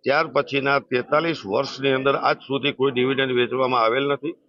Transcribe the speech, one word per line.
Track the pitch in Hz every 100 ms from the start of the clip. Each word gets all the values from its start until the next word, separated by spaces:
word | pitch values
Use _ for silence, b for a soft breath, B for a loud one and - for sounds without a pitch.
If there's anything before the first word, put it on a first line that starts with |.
ત્યાર | - 143 160
પછીના | 139 139 139 139 139
તેતાલીસ | - 127 123 151 165 156 98
વર્ષની | 110 135 135 135 131
અંદર | 135 131
આજ | 131 151
સુધી | - 135 143
કોઈ | - 139
ડિવિડન્ડ | 123 127 135 135
વેચવામાં | 123 120 127 127 123
આવેલ | 113 127
નથી. | 139 139 147 -